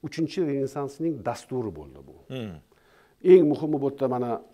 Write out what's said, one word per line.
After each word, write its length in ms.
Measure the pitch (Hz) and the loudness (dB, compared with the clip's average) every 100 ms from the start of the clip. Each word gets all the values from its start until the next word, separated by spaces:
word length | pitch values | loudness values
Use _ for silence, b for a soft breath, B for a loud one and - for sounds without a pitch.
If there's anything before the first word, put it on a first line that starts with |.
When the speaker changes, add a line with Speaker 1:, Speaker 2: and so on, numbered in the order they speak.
Speaker 1:
uchinchi 440 | 156 - 160 - 165 | -12 -4 -4 -2 -2
renessansning 760 | 139 139 - 143 - 165 143 107 | -2 -4 -4 -8 -6 -6 -4 -6
dasturi 460 | 120 - 131 113 | -8 -6 -6 -6
bo'ldi 300 | 78 73 67 69 | -8 -16 -20 -20
bu. 100 | 67 - | -20 -14
Speaker 2:
Hmm. 300 | 131 110 80 _ b b b b b | -12 -10 -12 _ b b b b b
Speaker 1:
Eng 220 | 180 185 151 | 8 8 8
muhimi 340 | 139 156 151 | 2 -2 -2
bu 100 | 135 | -2
yerda 160 | 135 135 | -2 -2
mana 220 | 123 123 113 - | -2 -4 -6 -8